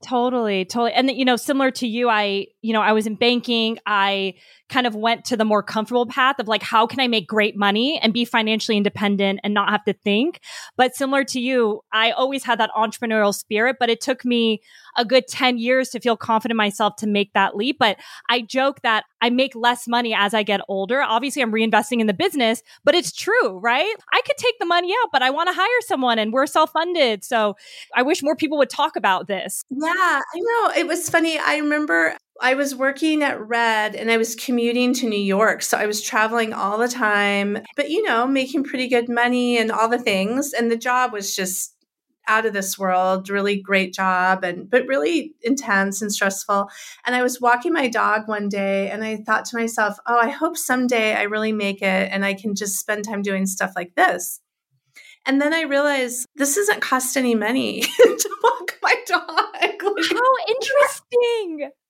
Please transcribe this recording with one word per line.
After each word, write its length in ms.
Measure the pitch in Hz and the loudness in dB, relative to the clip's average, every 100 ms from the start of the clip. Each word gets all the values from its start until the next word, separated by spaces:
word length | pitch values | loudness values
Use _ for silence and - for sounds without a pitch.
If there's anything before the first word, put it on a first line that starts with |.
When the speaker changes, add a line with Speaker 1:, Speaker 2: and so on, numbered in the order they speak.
Speaker 1:
Totally, 640 | - 254 240 254 226 196 185 | -2 0 0 0 0 0 -2
totally. 260 | 233 233 | -2 0
And, 180 | - 262 | 2 0
you 140 | 233 | 2
know, 120 | 254 240 | 2 2
similar 340 | - 269 269 | 2 2 2
to 160 | 262 247 | 0 -4
you, 240 | 220 240 | 0 2
I, 380 | 214 208 196 - _ | 2 2 -2 -4 _
you 140 | 220 | -2
know, 80 | 220 | 2
I 100 | 208 | 4
was 140 | 220 220 | 2 2
in 80 | |
banking. 640 | 214 240 247 233 233 226 226 - | 2 2 2 0 0 0 -2 -2
I 480 | 208 196 196 190 180 _ - _ | 2 2 0 -4 -6 _ -20 _
kind 120 | 269 247 | -2 0
of 80 | |
went 300 | 214 220 233 - | 0 0 -2 -2
to 100 | 240 | -2
the 80 | |
more 180 | 220 214 | 2 2
comfortable 440 | - 220 220 247 240 | 0 -4 -2 0 0
path 320 | 254 254 277 | 2 0 0
of, 80 | 214 | -2
like, 140 | 214 | -2
how 240 | - 226 226 | 0 2 2
can 140 | 269 | 2
I 80 | 254 | 0
make 180 | 226 165 | 0 0
great 280 | 214 208 202 | 0 0 2
money 420 | 202 202 247 320 | 0 2 0 0
and 100 | 226 | 0
be 120 | 220 | 0
financially 520 | 233 240 214 220 - 214 | 0 0 0 -2 0 0
independent 640 | 202 - 208 202 196 196 | 0 0 -2 0 0 -2
and 100 | 202 | -2
not 160 | 208 196 | 0 0
have 140 | 208 | 0
to 80 | - | -2
think? 480 | 190 - 202 285 - - - - - | -4 0 0 0 -4 -14 -18 -16 0
But 180 | 254 254 | 0 2
similar 260 | 269 277 | -2 0
to 160 | 269 262 | 0 -2
you, 400 | 240 262 226 208 _ | 0 2 2 0 _
I 180 | 214 226 | 0 2
always 320 | - 262 277 | 2 0 -2
had 140 | 254 233 | -2 0
that 100 | 220 220 | 0 0
entrepreneurial 560 | 220 - 240 220 202 | -2 -2 -2 2 2
spirit, 420 | 196 - 208 240 262 | 0 -4 0 0 0
but 80 | 233 | 0
it 120 | 233 | -2
took 240 | - 262 | -2 -4
me 360 | 247 240 226 214 _ - - - | 0 2 2 0 _ -20 -10 -4
a 80 | |
good 220 | 240 254 247 | 2 2 2
ten 300 | - 254 247 | -2 0 0
years 300 | 226 262 254 | 0 0 0
to 100 | 233 | -4
feel 160 | 240 226 | -2 -2
confident 380 | - 226 226 | 0 0 0
in 20 | 226 | 0
myself 400 | 208 196 214 202 | 0 2 -2 0
to 100 | 214 | -2
make 260 | 202 202 | 0 0
that 240 | 214 196 - | 2 0 0
leap. 200 | 240 262 | -4 2
But 160 | 226 185 - - - | 0 0 -10 -20 -2
I 140 | 247 | -2
joke 380 | 226 262 269 269 | 0 0 0 0
that 220 | 240 214 - _ | 0 0 -2 _
I 100 | 240 | 0
make 240 | 247 269 | 2 0
less 340 | 240 240 240 - | 2 0 0 -2
money 260 | 233 240 | -2 0
as 200 | 214 202 | 0 2
I 80 | 220 | 0
get 180 | 208 202 - | 0 -2 -2
older. 320 | 196 190 254 | -4 -2 0
Obviously, 400 | 277 220 277 285 | 0 0 -2 -2
I'm 100 | 240 | -2
reinvesting 480 | 220 226 214 220 247 | 0 2 2 2 0
in 60 | 220 | 0
the 80 | |
business, 480 | 196 370 320 233 226 _ - | 0 0 0 0 0 _ -4
but 100 | - | 2
it's 180 | 339 - | 2 2
true, 460 | - - 466 269 185 | -6 0 2 2 0
right? 360 | 220 247 370 453 - | 0 0 0 -4 -2
I 80 | 320 - | -2 0
could 100 | 571 | -2
take 180 | 480 480 | 0 -2
the 60 | 349 | 0
money 260 | 349 349 415 | 0 2 0
out, 60 | 466 | 0
but 100 | 277 | 2
I 80 | 254 | 0
wanna 220 | 285 339 | 0 -2
hire 260 | 349 381 494 | 0 0 0
someone 360 | 440 339 254 226 | -2 -2 0 0
and 140 | 214 | 0
we're 140 | 233 294 | 0 2
self-funded. 760 | - 311 320 339 349 262 214 | 2 2 2 -2 2 2 2
So 320 | - 233 214 196 - - - | -2 0 0 -2 -14 -20 -6
I 80 | - | 0
wish 200 | 254 392 | 2 2
more 140 | 277 262 | 0 -2
people 220 | 302 294 | -2 2
would 120 | 262 | 0
talk 260 | - 302 330 | 2 -2 0
about 300 | 208 185 180 | 0 0 -2
this. 360 | 196 180 - - | -6 -6 -10 -10
Speaker 2:
Yeah, 200 | 262 311 349 359 294 262 | -6 -2 2 2 2 -2
I 40 | 330 | -6
know. 320 | 466 466 403 - | -2 2 2 0
It 100 | 320 | -2
was 220 | 330 339 | -2 0
funny. 280 | 339 330 311 | 0 2 0
I 180 | - 294 | 0 0
remember 580 | 294 294 302 330 320 - _ - | 0 -2 0 2 0 -2 _ -2
I 140 | 247 | 0
was 200 | 269 277 | 2 -2
working 480 | 254 269 277 320 302 | -2 -4 0 0 2
at 180 | 294 - | 0 -2
Red 540 | 214 233 233 220 214 | -4 0 2 2 -2
and 160 | 208 220 | -4 0
I 60 | 226 | 2
was 180 | 226 | 0
commuting 580 | - - 240 233 240 247 | -4 -2 0 0 2 0
to 140 | 247 240 | 0 0
New 120 | 208 | -2
York. 420 | 196 196 220 175 | 0 2 2 0
So 140 | - - | -2 0
I 80 | 208 | 0
was 160 | 208 | -4
traveling 500 | - 240 214 240 226 | -2 0 2 0 -2
all 260 | 214 196 208 | -2 -2 0
the 100 | 247 | -2
time, 680 | 247 220 208 202 202 202 208 208 - | 0 0 2 2 2 0 -4 -8 -6
but, 140 | 285 | -2
you 120 | 330 | 0
know, 240 | 427 233 247 | 0 0 2
making 380 | 269 262 285 | 0 0 -2
pretty 240 | 269 254 254 | -4 -4 0
good 200 | 247 240 | 0 0
money 480 | 240 240 247 247 240 | 0 2 2 2 2
and 120 | 220 | 0
all 180 | 214 226 | 0 2
the 100 | 240 | 2
things. 540 | 240 196 190 247 285 | 0 0 0 -2 -2
And 180 | 226 233 | -2 0
the 60 | 233 | 0
job 360 | 254 247 254 | 0 0 0
was 220 | 214 196 - | -2 -6 -4
just 360 | 185 190 - _ _ _ _ _ - | -4 -4 -8 _ _ _ _ _ -2
out 200 | 220 226 | 0 0
of 60 | |
this 240 | 202 190 - | -2 -6 -4
world, 500 | 190 185 185 190 190 | 0 2 2 0 -2
really 280 | 202 202 202 | -2 0 -2
great 320 | 196 196 185 | 0 0 0
job, 500 | 185 190 185 185 185 | -2 0 2 2 2
and, 240 | 185 180 180 | -2 -6 0
but 180 | 247 254 | 0 2
really 480 | 269 294 339 - - | 0 2 0 -2 -8
intense 580 | 233 269 254 196 196 196 | -2 -2 0 0 2 -2
and 80 | 214 | -4
stressful. 560 | 208 202 196 - 202 202 - - - - | -2 -2 -2 -2 0 0 -8 -20 -10 -2
And 80 | |
I 80 | 247 | 0
was 180 | 247 254 | 0 0
walking 320 | 247 240 285 | 2 2 2
my 140 | 330 262 | 0 0
dog 380 | 220 202 214 214 | 0 2 0 -2
one 220 | 214 208 | -4 -4
day 420 | 202 196 196 196 | -2 -2 0 -2
and 140 | 208 | -4
I 120 | 220 214 | -6 -8
thought 260 | 220 220 - | -2 -2 -2
to 100 | 233 | -4
myself, 400 | 226 233 214 196 - | -4 0 -2 -2 0
"Oh, 120 | 240 | 2
I 120 | 233 | 2
hope 260 | 277 311 330 | 0 -4 -4
someday 580 | - 254 247 240 220 | -2 0 2 2 2
I 80 | 214 | 0
really 280 | 202 214 220 | 0 -2 -2
make 300 | 214 202 196 | -2 -2 -2
it 260 | 190 190 190 | 0 0 0
and 140 | 196 | -2
I 80 | 196 | -2
can 200 | 196 208 | -2 -4
just 260 | 202 208 190 | -6 -6 -6
spend 240 | - 214 | -4 -6
time 160 | 208 208 | -4 -6
doing 220 | 202 190 190 | -4 -2 -2
stuff 260 | 190 190 185 | -2 -4 -4
like 180 | 175 | -8
this." 460 | - 370 180 - - _ _ _ _ _ - - - - | 0 0 0 -6 -12 _ _ _ _ _ -20 -20 -12 -2
And 140 | 269 | 0
then 120 | 294 | 2
I 80 | 330 | 0
realized 640 | 311 277 294 285 247 240 - - | 0 0 0 0 -2 -6 -12 -4
this 180 | 277 285 | -2 0
doesn't 240 | 403 415 | 0 0
cost 360 | - 262 254 - | 0 -2 0 0
any 180 | 254 | 2
money 460 | 226 208 262 233 202 | 2 0 0 -2 -2
<laughs> 140 | - - | -4 6
to 320 | 466 - - 403 | 6 6 -4 0
walk 360 | 453 480 359 - | 0 0 -6 -4
my 120 | - 480 - | 0 0 0
dog. 240 | 349 349 330 - | -2 -2 -2 -2
Like, 260 | - - - | -2 -2 0
Speaker 1:
How 520 | 381 403 330 403 494 508 403 | -2 -2 -2 2 2 2 0
interesting. 1200 | 480 - 539 571 - _ 480 480 466 392 311 277 277 _ | -2 0 2 2 0 _ 0 2 0 -4 -8 -10 _ _